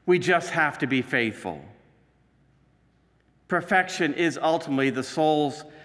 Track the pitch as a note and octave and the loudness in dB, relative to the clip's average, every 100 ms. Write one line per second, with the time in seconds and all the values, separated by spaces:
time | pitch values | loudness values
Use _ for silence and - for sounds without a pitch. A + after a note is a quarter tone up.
0 | - F3+ D3+ E3+ E3+ E3 D3+ - B2+ C3 | 2 2 4 0 0 0 0 0 0 0
1 | B2 C3 A2+ - F#2 D2+ E2+ - _ _ | 0 0 0 -4 -10 -10 -14 -20 _ _
2 | _ _ _ _ _ _ _ _ _ _ | _ _ _ _ _ _ _ _ _ _
3 | _ _ _ _ - F3 E3+ F#3+ F3+ - | _ _ _ _ -4 -4 2 0 0 -2
4 | D#3+ C#3+ E3+ C3 D#3 E3 D#3 C3+ C3+ B2 | -2 0 -2 0 0 0 0 0 0 0
5 | B2+ E3 D#3 D3+ C#3+ B2+ - - | -4 0 2 4 0 -4 -16 -20